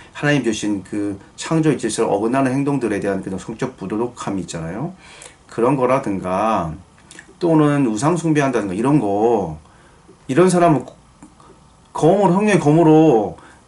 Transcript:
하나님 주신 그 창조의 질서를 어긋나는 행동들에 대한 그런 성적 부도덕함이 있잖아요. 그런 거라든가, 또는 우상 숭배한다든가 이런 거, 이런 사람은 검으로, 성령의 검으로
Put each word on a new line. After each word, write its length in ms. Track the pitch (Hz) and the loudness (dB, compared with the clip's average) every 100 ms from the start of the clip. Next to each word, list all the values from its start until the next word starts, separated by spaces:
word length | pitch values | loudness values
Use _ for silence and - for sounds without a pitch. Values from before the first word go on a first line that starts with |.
| - | -20
하나님 300 | - 147 143 | -6 0 0
주신 400 | 113 104 104 104 | 0 -2 -4 -6
그 360 | 95 104 101 98 - - | -6 -8 -6 -8 -14 -16
창조의 440 | - 160 156 127 | -4 0 0 0
질서를 320 | 110 110 113 | -4 -2 -2
어긋나는 400 | 101 113 135 131 | 0 0 0 0
행동들에 460 | 135 139 143 113 101 | -2 -2 -2 -2 -2
대한 240 | 98 98 | -4 -4
그런 160 | 95 95 | -6 -10
성적 360 | - 110 127 - | -10 -8 -8 -8
부도덕함이 640 | 95 107 123 - - 98 | -8 -6 -6 -8 -8 -8
있잖아요. 520 | - 85 82 101 170 185 - - - - _ | -8 -10 -10 -8 -10 -12 -20 -20 -20 -20 _
그런 300 | - 120 135 | -2 0 2
거라든가, 960 | 123 127 113 95 90 95 110 104 82 78 - _ - - - - | 0 0 -2 -6 -4 -2 0 -2 -4 -8 -16 _ -20 -20 -20 -6
또는 480 | 170 156 147 143 127 | 0 4 4 2 0
우상 300 | 104 143 175 | 0 0 0
숭배한다든가 580 | 160 151 135 120 101 90 | 0 0 2 0 -4 -2
이런 240 | 127 151 | 0 2
거, 580 | 104 101 113 113 87 78 - - - - - - - | 2 0 2 2 -2 -8 -16 -20 -20 -20 -20 -20 -4
이런 220 | 135 185 | 2 4
사람은 360 | 175 170 135 - - _ _ - _ - - _ _ _ | 4 4 2 -2 -16 _ _ -20 _ -20 -20 _ _ _
검으로, 420 | - 156 190 190 | 0 2 4 2
성령의 260 | 185 214 185 | 2 2 2
검으로 800 | 147 156 160 156 160 113 95 - - - | 4 4 6 6 6 4 0 -8 -20 -20